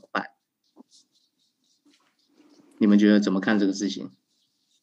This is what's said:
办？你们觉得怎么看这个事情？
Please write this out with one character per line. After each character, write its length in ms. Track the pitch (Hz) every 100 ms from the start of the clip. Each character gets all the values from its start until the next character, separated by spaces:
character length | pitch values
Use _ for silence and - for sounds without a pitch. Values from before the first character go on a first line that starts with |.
| _
办？ 140 | 98 - _ _ _ _ _ _ _ _ _ _ _ _ _ _ _ _ _ _ _ _ _ _ _ _ -
你 80 | 107
们 100 | 101
觉 120 | 104
得 100 | 104
怎 120 | 104
么 80 | 95
看 200 | 113 104
这 80 | 98
个 60 |
事 140 | 98 98
情？ 220 | - - _ _ _ _ _ _ _